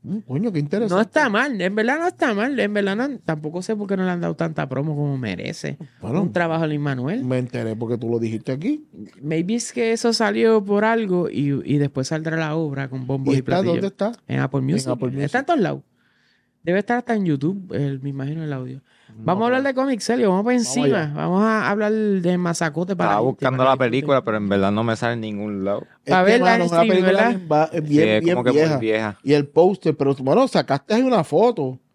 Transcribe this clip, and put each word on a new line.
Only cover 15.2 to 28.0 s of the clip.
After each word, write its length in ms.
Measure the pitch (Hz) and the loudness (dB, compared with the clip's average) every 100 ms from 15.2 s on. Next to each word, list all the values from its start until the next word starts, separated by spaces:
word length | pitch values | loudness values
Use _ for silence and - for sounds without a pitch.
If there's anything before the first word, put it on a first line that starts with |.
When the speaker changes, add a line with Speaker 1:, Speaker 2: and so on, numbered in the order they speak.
Speaker 2:
Está 140 | 143 247 | -2 -2
en 40 | 269 | 0
todos 140 | 339 | 0
lados. 220 | 170 139 - _ _ _ _ _ _ _ | 0 -2 -12 _ _ _ _ _ _ _
Debe 160 | - 185 | -2 -2
estar 200 | 202 240 | 0 -2
hasta 160 | 240 220 | 0 -2
en 80 | |
YouTube, 480 | 185 143 143 196 185 | 0 0 -2 -4 -6
el, 260 | 101 143 135 | -4 -4 -4
me 100 | 139 | -8
imagino, 340 | 139 135 160 | -6 -6 -6
el 80 | 156 | -6
audio. 300 | 135 127 135 _ _ _ | -8 -10 -14 _ _ _
Speaker 1:
No 160 | 110 | -8
Speaker 2:
Vamos 180 | 110 185 | -2 0
a 40 | 233 | 2
hablar 140 | 254 | 2
Speaker 1:
creo. 100 | 277 | 0
Speaker 2:
de 20 | |
cómics, 300 | 254 269 247 - | 0 -2 -2 -2
Celio. 220 | 240 226 | 0 2
Vamos 140 | 185 | 2
para 120 | 214 247 | 2 0
Speaker 1:
Vamos 80 | 226 - | 0 0
Speaker 2:
encima. 100 | 254 202 | 2 2
Speaker 1:
allá. 100 | 151 | 0
Speaker 2:
Vamos 300 | 147 160 180 | -4 0 2
a 260 | 220 220 139 | 2 2 0
hablar 240 | 202 214 | 0 0
de 460 | 220 214 196 175 180 | 0 2 2 2 0
Mazacote 560 | 175 170 165 147 180 | 0 0 -2 -2 -4
para 160 | 185 175 | -2 0
Speaker 3:
Estaba 160 | 104 123 | 2 0
Speaker 2:
gente, 40 | |
Speaker 3:
buscando 260 | - 143 127 | 0 -2 2
Speaker 2:
para 120 | 131 | 4
Speaker 3:
la 60 | 131 | 4
Speaker 2:
que 0 | |
disfruten. 80 | 127 | 2
Speaker 3:
película, 340 | 123 143 135 | 0 2 0
pero 120 | 117 107 | 2 -2
en 120 | 104 | 2
verdad 220 | 98 98 | 2 2
no 120 | 104 | 2
me 100 | 113 | 0
sale 200 | 110 120 | 0 -2
en 60 | 117 | -2
ningún 420 | 110 104 107 101 | -6 -6 -6 -4
lado. 200 | 98 104 - _ | -2 -4 -6 _
Speaker 1:
Es 80 | - | 0
Speaker 2:
Pa' 120 | 185 | 4
Speaker 1:
que, 60 | 185 | 4
Speaker 2:
verla 140 | 240 180 | 4 4
Speaker 1:
mano, 20 | |
Speaker 2:
en 80 | 175 175 | 4 2
Speaker 1:
es 60 | |
una 100 | 170 | 4
Speaker 2:
streaming, 200 | 214 185 | 4 4
Speaker 1:
película 180 | 185 196 | 4 4
Speaker 2:
¿verdad? 120 | 226 214 | 2 0
Speaker 1:
bien, 120 | 170 | 0
ba-, 220 | 151 160 | 2 2
bien, 140 | 170 151 147 | -2 2 4